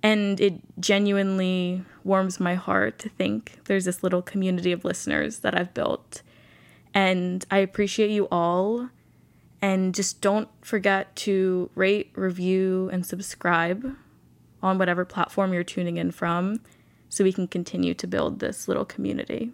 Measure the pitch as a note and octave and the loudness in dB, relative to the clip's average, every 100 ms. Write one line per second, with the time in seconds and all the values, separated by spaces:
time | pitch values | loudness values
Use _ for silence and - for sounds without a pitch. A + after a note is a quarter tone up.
0 | G#3+ G#3+ G3+ G3 G3+ E3 - - F3+ G3 | 4 4 2 2 2 0 -14 -8 2 4
1 | G3+ G3 G3 F#3+ F#3 F#3 F3+ F3+ F#3 - | 4 2 2 0 0 0 0 -4 -8 -12
2 | F#3+ F#3+ F#3+ F3+ F3+ F3+ F#3 G3 - - | 0 2 2 0 -2 -2 0 0 0 -4
3 | A3 - F#3 G#3+ - - - G3 F#3 F3+ | -14 -4 -2 -2 -6 -20 -2 -2 0 -2
4 | F#3 F3+ F3+ G3+ F#3+ F3+ F3+ F3 - F3 | 0 0 -2 -2 0 0 0 -2 -2 -4
5 | - D2 - A3 - F3+ F3+ - - - | -2 0 0 -2 -2 0 -2 -2 -2 -2
6 | - - - - - - - - _ G3+ | -8 -20 -20 -20 -20 -20 -20 -20 _ 0
7 | F#3+ F#3 F3+ F#3 - G3 F#3+ - G3+ - | 2 2 0 -4 0 2 2 0 -2 2
8 | G#3+ G#3 G3 F3 E3+ F3 G3 A#3+ B3 - | 2 2 0 2 2 2 0 -2 -6 -14
9 | _ _ _ _ - - G3 F#3+ F#3 F3+ | _ _ _ _ -20 -4 0 2 0 0
10 | F#3+ - G3+ G#3 - _ - A3 G3 G3 | -4 0 0 0 -2 _ -4 -2 2 0
11 | - - - F#3+ F#3 F#3 F3+ - F#3+ G#3 | -2 -6 0 2 2 0 -2 0 2 2
12 | - - F#3+ F3+ F3+ F#3+ F#3+ F#3 F#3 F#3 | -2 -2 -2 0 2 2 2 0 0 -4
13 | F3 F3+ G3 - F3 E3+ E3+ F#3 C4 C4+ | -4 -6 -8 -4 0 2 2 -2 -4 -10
14 | - _ _ _ _ - F#3 F#3+ F#3 F3 | -16 _ _ _ _ -4 0 2 2 0
15 | F3+ - F3 - F#3+ F3+ F3 - F3 E3+ | -2 -2 -2 0 0 0 -2 -4 -2 -2
16 | F3 - E3+ E3+ F#3 A3 - - - _ | -2 -2 -2 0 0 -2 -8 -20 -20 _
17 | _ - F#3+ F#3+ F3+ F3+ E3+ F3+ - F3 | _ 2 2 2 -2 -4 -6 -2 -2 -2
18 | F3+ F#3+ - - - - - - - - | -4 -2 -2 -2 -6 -6 -4 -2 -2 -4
19 | - - - - A3+ | -4 -4 -6 -6 -6